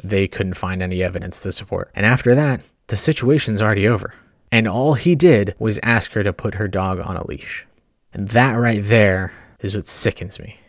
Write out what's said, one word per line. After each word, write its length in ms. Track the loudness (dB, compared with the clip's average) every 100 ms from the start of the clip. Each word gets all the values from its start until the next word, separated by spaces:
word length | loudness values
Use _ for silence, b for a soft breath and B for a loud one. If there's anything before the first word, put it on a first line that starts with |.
they 240 | -4 -2 -2
couldn't 280 | -2 -6
find 280 | -4 -6 -4
any 200 | -4 -2
evidence 380 | -4 -4 -8 -8
to 120 | -6
support. 380 | -6 -6 -8 -8
And 120 | -2 0
after 280 | 2 4
that, 280 | 4 2 -2 -8 _ -6
the 100 | -2
situation's 640 | 0 0 2 2 0 0
already 260 | 0 2 2
over. 280 | 0 -4 -14 _ _ -2
And 160 | 0 2
all 280 | 0 2
he 200 | 2 2
did 400 | 4 6 6 2 -2
was 200 | -4 -2
ask 300 | 0 0 0
her 100 | -2
to 100 | -2
put 220 | -2 -6
her 120 | -4 -4
dog 320 | -2 -2 -4
on 180 | -6 -8
a 80 | -8
leash. 400 | -10 -12 -14 -16 _ _ _ _
And 120 | -10 2
that 260 | 4 4
right 280 | 2 0 0
there 520 | 2 4 4 2 -4 B B B
is 160 | -8 -6
what 100 | -2
sickens 540 | 0 0 -2 -12 -14
me. 180 | -16 -20